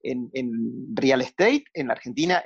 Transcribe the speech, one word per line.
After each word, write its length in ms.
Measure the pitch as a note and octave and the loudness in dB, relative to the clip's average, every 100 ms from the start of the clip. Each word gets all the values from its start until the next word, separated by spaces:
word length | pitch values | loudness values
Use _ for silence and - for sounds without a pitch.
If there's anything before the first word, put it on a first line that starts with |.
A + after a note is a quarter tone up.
en, 280 | A#2+ B2+ A#2+ | -8 -6 -6
en 640 | C3+ B2 A2+ A2+ - - | -6 -4 -2 -4 -6 -6
real 260 | A2+ C3 C3 | 0 4 4
estate, 440 | B2 - G#3+ C#4+ - | 2 2 4 4 -2
en 140 | E3+ B2+ | -6 -4
la 60 | |
Argentina 440 | - B2 B2+ E3+ F3+ | -4 -6 -2 0 0